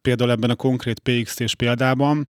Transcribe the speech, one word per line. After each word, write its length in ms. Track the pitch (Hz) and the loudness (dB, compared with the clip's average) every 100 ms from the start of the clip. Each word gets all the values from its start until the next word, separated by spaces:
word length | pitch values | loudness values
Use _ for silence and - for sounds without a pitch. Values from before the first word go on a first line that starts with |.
például 300 | 131 120 120 | -2 0 2
ebben 180 | 117 120 | 2 0
a 60 | 117 | 0
konkrét 440 | 135 127 120 113 | 0 0 -2 -4
P 240 | - 120 | -2 -2
X 120 | 113 - | -2 -4
T-s 200 | 117 - | -4 -2
példában, 720 | 120 120 131 131 143 151 143 | 0 2 2 2 2 0 -4